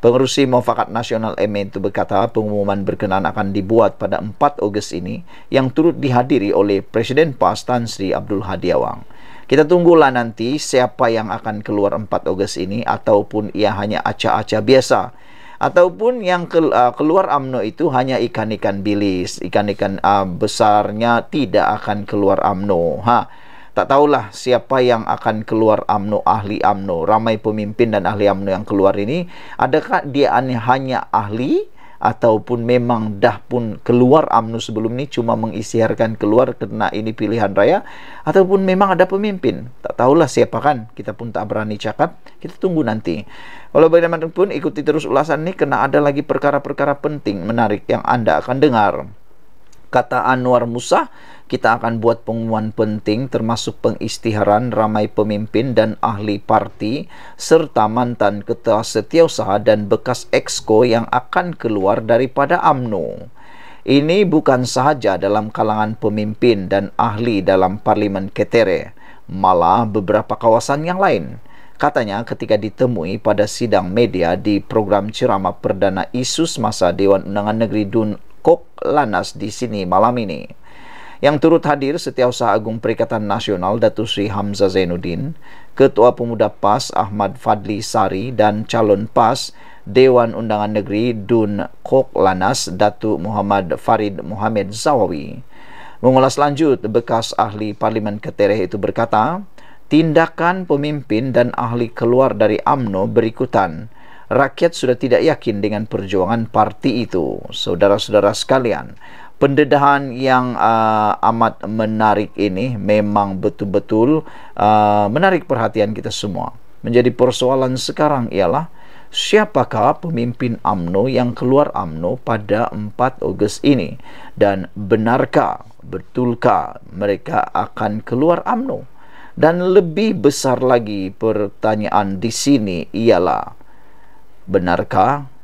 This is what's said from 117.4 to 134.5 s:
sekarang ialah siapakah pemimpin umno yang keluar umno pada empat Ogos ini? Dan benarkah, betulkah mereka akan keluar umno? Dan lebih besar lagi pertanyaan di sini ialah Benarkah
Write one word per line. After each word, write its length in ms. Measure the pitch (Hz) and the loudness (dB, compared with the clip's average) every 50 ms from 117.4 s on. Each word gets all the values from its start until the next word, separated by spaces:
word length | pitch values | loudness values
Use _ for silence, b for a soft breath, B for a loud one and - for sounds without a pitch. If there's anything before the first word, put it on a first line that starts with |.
| 131 123 135 131 131 127 127 | 0 2 2 2 2 0 -2
sekarang 560 | 127 - - - - 151 151 151 131 120 110 - | -4 -4 -6 -2 0 2 2 2 0 -2 -2 0
ialah 400 | 92 95 98 107 143 165 - B B B B B B B B - | 2 2 2 2 0 -2 -4 B B B B B B B B -6
siapakah 880 | - - - - 214 214 - - - - - - 113 107 131 151 - | -4 -2 2 4 2 2 4 2 0 0 0 0 2 2 2 2 0
pemimpin 560 | - 170 160 117 120 123 117 - 135 120 113 - - | -4 -6 -2 -2 -2 -4 -4 -4 -4 -4 -4 -2 -2
umno 400 | - 101 95 85 85 90 98 110 | -2 -2 0 -2 0 0 0 0
yang 320 | 135 131 120 123 120 117 | 2 2 0 0 0 -2
keluar 320 | - 123 123 131 139 147 - - | -2 0 2 4 4 4 2 0
umno 400 | - 98 82 78 80 85 87 113 | -4 -6 -6 -6 -4 -4 -4 -4
pada 560 | 127 - - 117 107 107 101 101 107 120 - - | -4 -4 -4 -4 -4 -2 -2 -2 0 0 -2 -4
empat 480 | 107 107 107 104 - 123 131 - - | -8 -8 -8 -4 -2 -2 -2 -2 -4
Ogos 400 | - 85 95 - 104 104 - - | -6 -6 -2 -2 -2 -2 -2 -2
ini? 400 | - 139 143 123 87 - - - B B B B B B B | 2 2 2 2 0 -4 -8 -14 B B B B B B B
Dan 320 | - 104 101 98 95 90 - - | 0 2 2 2 -2 -6 -10 -10
benarkah, 880 | 98 104 92 120 110 110 117 120 131 131 131 - 156 123 82 - - - - - - - | -10 -2 0 0 2 2 2 2 0 0 0 2 0 0 0 -2 -6 -12 -18 -20 -20 -14
betulkah 960 | 135 92 95 - - - - 127 123 117 - - 127 104 90 71 - - - - - | -12 -10 -10 -10 -8 -4 -2 -2 -2 -2 0 2 2 2 2 0 -4 -10 -16 -18 -16
mereka 560 | - 90 101 101 98 - - - 165 - - - - | -8 -4 -2 -2 -2 -2 -4 -4 -2 -2 -2 -2 -2
akan 480 | - 104 - - - 113 104 104 107 | -4 -4 -4 -6 -4 -4 -4 -4 -6
keluar 400 | - - 120 123 143 165 175 - - - | -6 -4 -2 0 2 2 2 0 0 -4
umno? 400 | 226 220 262 269 - 147 147 - B B B B B B B B B | -4 -4 -4 -6 -8 -8 -10 -14 B B B B B B B B B
Dan 400 | B 143 156 170 180 180 185 185 | B 2 2 2 2 0 4 4
lebih 480 | 202 180 170 156 170 214 220 208 151 104 | 4 4 4 0 0 0 0 0 2 2
besar 360 | 143 147 - - 135 123 117 | 2 2 2 0 0 0 2
lagi 520 | 131 127 131 123 113 104 104 101 95 95 98 | 2 4 4 2 2 0 -6 -6 -6 -6 -6
pertanyaan 1040 | - - 110 107 104 104 101 - - - 110 110 107 107 85 - 101 104 98 98 | -2 -2 0 0 0 -2 -4 -6 -2 -2 0 0 0 -2 0 0 0 0 0 -4
di 120 | 95 95 117 110 | -4 -4 -4 -4
sini 560 | - - 139 143 131 107 101 90 85 - - - | -2 0 2 2 2 2 -2 -4 -4 -6 -6 -4
ialah 680 | 98 113 117 104 85 90 85 65 52 50 - - - b b b b b b b b b b b b b b - - - | 0 4 4 4 4 4 2 0 -2 -4 -8 -12 -18 b b b b b b b b b b b b b b -18 -16 -12
Benarkah 880 | - | -2